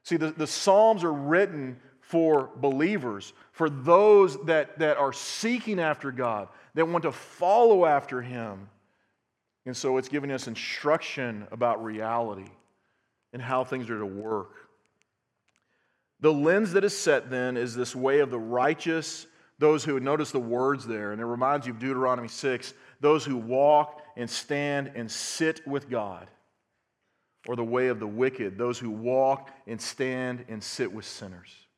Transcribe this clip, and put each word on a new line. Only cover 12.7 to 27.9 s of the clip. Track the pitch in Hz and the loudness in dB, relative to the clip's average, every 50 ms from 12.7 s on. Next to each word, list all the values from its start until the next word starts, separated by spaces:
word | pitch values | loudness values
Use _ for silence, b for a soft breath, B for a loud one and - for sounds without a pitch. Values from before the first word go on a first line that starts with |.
| _ _ _ _ _ _ _ _ _ _ _ _ - | _ _ _ _ _ _ _ _ _ _ _ _ -14
and | 127 | -12
how | 120 123 135 127 127 | -6 -2 -2 -2 -2
things | 131 139 127 123 110 | -2 -6 -8 -6 -8
are | 117 107 | -6 -6
to | 104 | -6
work. | 98 95 101 107 110 110 101 92 - - - - _ _ _ _ _ _ _ _ _ _ _ _ _ _ _ _ _ _ _ _ _ _ _ _ _ _ _ _ _ _ _ | -8 -8 -10 -6 -4 -4 -6 -6 -10 -16 -20 -20 _ _ _ _ _ _ _ _ _ _ _ _ _ _ _ _ _ _ _ _ _ _ _ _ _ _ _ _ _ _ _
The | - 156 156 | 2 2 4
lens | 143 143 160 180 202 220 190 | 4 4 4 4 4 2 2
that | 170 196 196 | 2 2 2
is | 202 - | 2 -2
set | - - 170 147 127 - 123 | 0 2 2 2 2 0 -4
then | 127 127 127 127 127 | -4 -4 -2 -2 -2
is | 120 120 123 113 | -2 -4 -4 -4
this | 120 123 123 - | -6 -6 -6 -4
way | 127 127 131 139 147 | -2 0 2 4 4
of | 143 127 | 2 2
the | 123 117 | -2 -8
righteous, | 110 113 120 123 127 147 160 156 - 165 160 160 151 - - - - b b b b b b _ | -6 -2 0 2 2 2 0 0 -4 -4 -4 -4 -4 -8 -12 -14 -16 b b b b b b _
those | 147 151 156 147 120 | 4 4 4 4 0
who, | 151 143 131 | -2 -2 -2
notice | 123 139 147 151 151 - | 0 0 0 0 -2 -2
the | - 135 | -4 -4
words | 120 113 120 123 127 135 143 131 110 | -2 -2 -2 0 2 0 0 -2 -4
there, | 113 113 104 104 101 | -8 -8 -6 -6 -6
and | 104 107 | -6 -6
it | 117 | -6
reminds | 117 120 120 127 135 143 147 117 | -6 -4 -2 0 0 0 0 -2
you | 123 117 | -8 -10
of | 110 | -6
Deuteronomy | 123 135 135 127 131 127 127 123 120 110 | -6 -4 -2 0 2 2 0 0 -4 -12
six, | - - - 139 127 120 - - - b b b b b | -12 -6 -4 -4 -4 -4 -6 -14 -18 b b b b b
those | 135 143 156 151 151 | 4 4 4 4 2
who | 147 131 | -2 -4
walk | 120 110 113 127 131 143 147 151 147 151 147 - B B B B | -4 -4 -2 0 2 4 6 6 6 4 2 -6 B B B B
and | 123 120 117 | -10 -10 -8
stand | - - - - 147 143 143 143 143 143 135 - - | -8 -10 -6 -4 -4 -4 -2 -2 -2 -4 -4 -6 -10
and | 120 117 110 | -10 -10 -10
sit | - - - - - - 160 160 160 - - | -10 -10 -10 -10 -4 -2 0 -2 -2 -4 -8
with | 139 139 139 139 123 | -6 -6 -6 -6 -4
God, | - 117 107 101 92 87 92 - _ _ _ _ _ _ _ _ _ _ _ _ _ _ _ _ _ _ _ _ _ _ _ | -6 -6 -4 -6 -10 -14 -16 -20 _ _ _ _ _ _ _ _ _ _ _ _ _ _ _ _ _ _ _ _ _ _ _
or | 117 123 | -8 -4
the | 120 117 | -4 -4
way | 113 120 127 127 | -2 0 2 2
of | 131 | 2